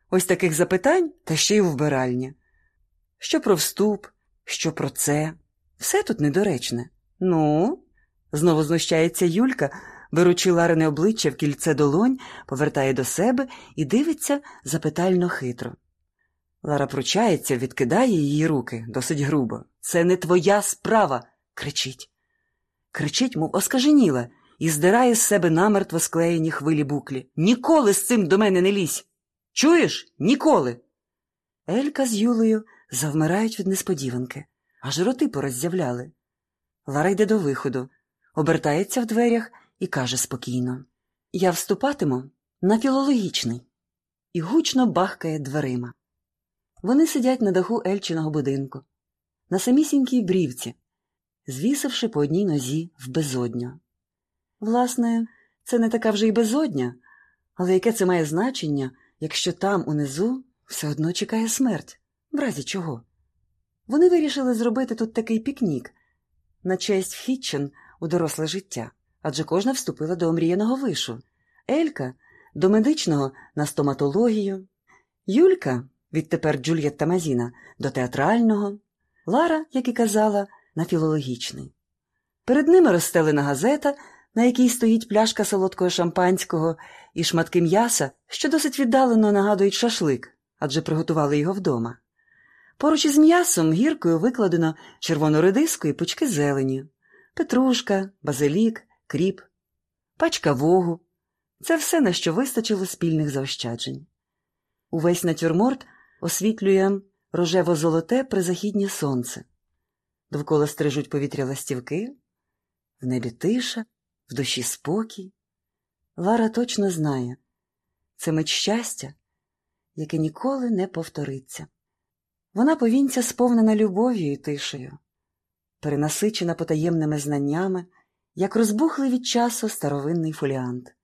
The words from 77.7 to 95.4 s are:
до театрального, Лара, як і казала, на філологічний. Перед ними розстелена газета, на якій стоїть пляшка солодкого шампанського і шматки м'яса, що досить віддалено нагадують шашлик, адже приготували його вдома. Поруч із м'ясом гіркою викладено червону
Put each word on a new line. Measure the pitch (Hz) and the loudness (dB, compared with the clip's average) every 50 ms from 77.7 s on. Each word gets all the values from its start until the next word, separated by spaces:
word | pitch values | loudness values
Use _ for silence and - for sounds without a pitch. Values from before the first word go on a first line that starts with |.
| - - | -12 -8
до | 123 135 | -6 -6
театрального, | - 131 127 123 123 135 139 170 220 240 233 220 214 202 208 202 202 208 _ _ _ _ _ _ _ _ - | -4 -4 -4 -4 -2 0 2 2 2 4 4 2 2 2 0 -4 -6 -10 _ _ _ _ _ _ _ _ -6
Лара, | 160 196 277 339 339 320 311 311 - - | -2 0 2 2 2 0 -2 -4 -4 -4
як | 262 254 254 | -4 -4 -2
і | 233 | -2
казала, | 233 233 214 202 214 214 214 202 202 196 - _ _ _ _ - | 0 0 0 2 2 2 2 2 0 -2 -4 _ _ _ _ -6
на | 156 170 | -6 -4
філологічний. | - 180 165 156 156 156 151 131 123 123 120 - - - - 67 67 _ _ _ _ _ _ _ _ _ _ _ _ _ _ - | -2 0 0 0 0 0 -2 -2 -4 -8 -8 -10 -12 -12 -14 -16 -18 _ _ _ _ _ _ _ _ _ _ _ _ _ _ -2
Перед | - 262 294 269 311 | 0 2 2 4 6
ними | 349 370 339 240 180 | 8 8 8 8 6
розстелена | 170 - - - 175 156 156 147 147 143 | 4 2 2 2 2 4 4 4 2 2
газета, | 143 143 131 165 240 294 302 - 285 285 - - - - - _ _ - | 0 0 0 2 0 0 2 0 -2 -2 -4 -8 -20 -20 -20 _ _ 0
на | 220 233 | 2 2
якій | 254 247 247 254 240 | 2 4 4 4 2
стоїть | 240 - 226 226 226 226 226 - | 2 2 2 2 2 2 2 0
пляшка | 202 208 220 220 - - 208 | 2 2 2 2 2 -2 -2
солодкого | - 208 196 185 190 - - 185 180 | 0 0 0 0 0 -2 0 -2 0
шампанського | 175 - 175 170 165 185 180 180 190 180 - - - 160 160 165 160 - - - - - - _ - | 0 0 -2 -2 0 2 2 2 2 0 -2 -4 -2 -2 0 -2 -2 -4 -10 -20 -20 -20 -20 _ -6
і | 165 165 | -4 -4
шматки | - - 165 160 - - 180 175 | 0 0 0 0 0 2 2 2
м'яса, | 160 185 208 233 240 - - 151 135 - _ _ | 4 4 4 2 2 2 0 -2 -4 -6 _ _
що | - - - - 285 | -14 -8 -4 -2 0
досить | 311 311 302 285 254 277 | 0 0 0 0 -2 0
віддалено | 277 233 226 262 262 247 233 220 214 208 208 | 0 2 4 4 4 4 4 4 4 4 4
нагадують | 202 196 208 208 185 196 202 196 | 4 4 2 2 4 2 2 2
шашлик, | - 240 240 226 - 175 147 131 120 - - _ _ _ _ _ - | 2 0 0 0 0 0 0 0 -2 -4 -10 _ _ _ _ _ -6
адже | 156 143 131 160 156 | -6 -4 -2 -2 -2
приготували | - 160 156 156 - 160 160 147 139 147 147 | -2 -2 -2 -2 0 0 0 2 2 2 2
його | 147 175 196 | 0 0 -2
вдома. | 202 180 175 131 117 113 113 - - _ _ _ _ _ _ _ _ _ _ _ _ _ _ _ | -2 -2 0 0 0 -2 -6 -8 -14 _ _ _ _ _ _ _ _ _ _ _ _ _ _ _
Поруч | - - 302 320 294 - | -2 0 2 2 2 2
із | 302 277 294 | 2 4 6
м'ясом | 311 311 339 359 349 349 - 180 160 156 160 | 8 8 8 6 4 2 2 2 2 2 2
гіркою | 175 247 320 320 - - 175 165 160 | 2 2 0 0 0 0 0 2 2
викладено | 180 254 247 247 214 185 170 165 165 160 156 - - - - - | 2 0 0 2 0 2 2 2 2 0 -2 -4 -12 -20 -18 -10
червону | - - 165 147 156 156 151 151 | -4 -2 -2 2 2 4 4 4